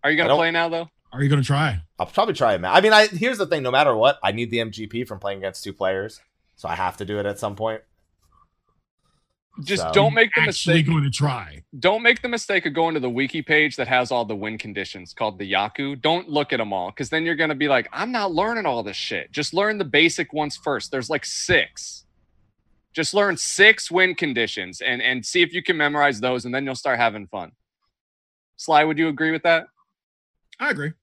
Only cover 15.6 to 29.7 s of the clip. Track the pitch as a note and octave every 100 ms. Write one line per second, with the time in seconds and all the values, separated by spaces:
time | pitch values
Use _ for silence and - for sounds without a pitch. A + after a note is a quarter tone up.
15.6 | G#2 - C#3 C#3 D3+ E3+ F3+ D3 C#3+ B2+
16.6 | G#2+ F#2+ F2+ - - D#3+ E3 D#3 D#3 C#3+
17.6 | D3 C3 A2+ C3 A3 B3 G3+ D#3+ G#3 A#3
18.6 | F3+ A#2+ G#2 F#2+ - G2+ - - D3 D#3+
19.6 | G3+ G#3+ E3+ D3 D#3+ - E3 D3 D3+ -
20.6 | - C3+ - C3+ B2 D3+ - - - F3
21.6 | - - - - _ _ _ _ _ _
22.6 | _ _ _ - D#3 G3 G3+ E3 - -
23.6 | G3+ G#3+ - F3 F#3 F3 D#3+ A#2+ A2+ -
24.6 | F#2 F2+ A#2+ B2 A#2+ B2+ G#2+ F3+ E3+ E3+
25.6 | - E3+ D3 D3 C#3+ A#2 B2+ B2+ A#2+ B2+
26.6 | C#3 B2+ D3 A#2+ A#2 G#2+ F#2+ G2+ E2 _
27.6 | _ _ _ _ _ _ _ _ _ _
28.6 | - D#3 D#3 D3+ E3 C#3+ D#3+ D#3+ E3+ E3
29.6 | E3+